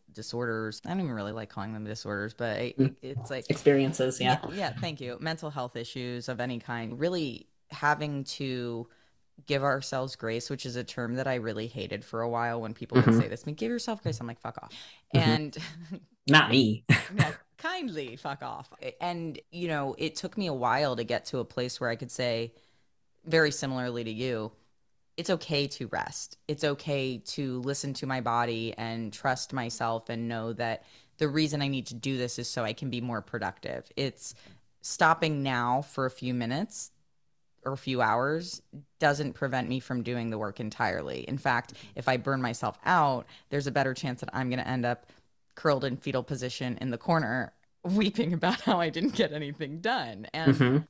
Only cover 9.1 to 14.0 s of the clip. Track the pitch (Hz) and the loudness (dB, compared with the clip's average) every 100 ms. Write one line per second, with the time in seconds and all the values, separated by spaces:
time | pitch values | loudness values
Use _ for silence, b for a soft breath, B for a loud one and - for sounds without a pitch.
9.1 | _ _ - - 139 139 135 139 135 131 | _ _ -20 -2 2 4 2 0 -2 -4
10.1 | - 113 117 - 139 131 120 123 - 117 | -4 -4 -4 -4 -6 -6 -6 -6 -4 -2
11.1 | 127 135 127 113 104 113 110 101 104 - | -2 0 -2 -2 -4 -6 -6 -6 -6 -6
12.1 | 113 117 117 117 117 113 110 117 127 117 | -4 -2 0 0 -2 -4 -8 2 4 8
13.1 | 113 113 104 - 151 226 240 - 214 | 6 4 -2 -8 -4 -4 -2 -4 -4